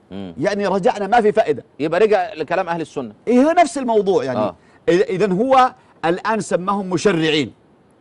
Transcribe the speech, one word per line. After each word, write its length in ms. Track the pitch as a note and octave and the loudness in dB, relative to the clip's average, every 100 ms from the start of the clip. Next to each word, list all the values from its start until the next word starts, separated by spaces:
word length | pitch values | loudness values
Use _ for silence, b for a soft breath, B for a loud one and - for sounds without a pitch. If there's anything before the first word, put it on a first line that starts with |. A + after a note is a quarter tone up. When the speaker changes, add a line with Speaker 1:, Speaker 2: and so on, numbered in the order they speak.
| _ | _
Speaker 1:
مم. 220 | F#2+ F#2+ E2 | -14 -12 -4
Speaker 2:
يعني 280 | F3 G3+ G3+ | -2 -2 -2
رجعنا، 400 | F#3+ F#3 G#3 G3 | 0 0 -2 0
ما 140 | A#3 | 2
في 100 | G#3 | 4
فائدة. 320 | G#3 D#3 B2+ - - | 2 0 -4 -6 -8
Speaker 1:
يبقى 200 | D#3 E3+ | -4 0
رجع 340 | G#3+ G3+ F3 | 2 2 0
لكلام 360 | D#3 D3 F3 F3 | -8 -4 -2 -2
أهل 120 | E3+ | -6
السنة. 320 | D#3 D3+ A#2 - - | -6 -10 -10 -10 0
Speaker 2:
إيه، 120 | B3 | 2
هو 120 | D4 | 4
نفس 260 | D#4+ C4+ D4 | 4 2 0
الموضوع 460 | A#3+ A3 F#3+ E3+ | 0 0 2 0
يعني. 160 | B2+ A#2+ | 0 -2
Speaker 1:
آه. 160 | G2+ - b b - | -4 -6 b b 0
Speaker 2:
إذ-، 200 | F3 - | 2 0
إذن 220 | F3+ F#3 | 0 0
هو 420 | F3+ C4 C4 B3+ - b b E3 | 0 2 4 4 -2 b b -4
الآن 340 | F3+ G#3 A3 | -2 -2 -4
سماهم 500 | - F3 F#3 G3+ F#3 | -4 -4 -2 -4 -4
مشرعين. 640 | E3+ G#3 E3 D#3 D3+ A#2 - _ _ _ _ | -2 0 0 0 0 -2 -8 _ _ _ _